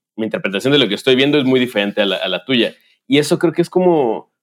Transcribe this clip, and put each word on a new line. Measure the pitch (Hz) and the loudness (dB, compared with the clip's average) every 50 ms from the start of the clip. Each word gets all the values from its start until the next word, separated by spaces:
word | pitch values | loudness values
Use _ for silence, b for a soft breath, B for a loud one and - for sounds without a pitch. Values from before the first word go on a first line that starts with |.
| _ _ _ | _ _ _
mi | - 113 | -8 -6
interpretación | 107 - 104 82 107 95 98 - 135 147 | -6 -4 -4 -4 -6 -4 -4 0 0 2
de | 147 | 2
lo | 131 104 | 2 0
que | 101 | -2
estoy | - - - 131 | -2 0 2 2
viendo | 127 135 143 147 151 | 2 2 2 2 2
es | 131 | 2
muy | 127 127 127 | 2 2 0
diferente | 123 113 - 107 101 101 101 - 104 | 0 0 -2 -2 -4 -2 -2 -2 -2
a | |
la, | 98 95 | -2 -2
a | - - 95 | -4 -4 -4
la | 92 90 - | -6 -6 -4
tuya. | - 135 120 107 92 b b b b b b _ | -2 0 0 0 -2 b b b b b b _
Y | - 131 | -2 0
eso | 139 131 - 175 170 | 0 2 0 0 0
creo | - 165 151 | 0 0 0
que | - 175 | -2 -4
es | - | -2
como, | - 180 180 180 170 156 139 117 107 80 - _ _ _ | 0 0 2 2 2 2 2 0 -2 -4 -8 _ _ _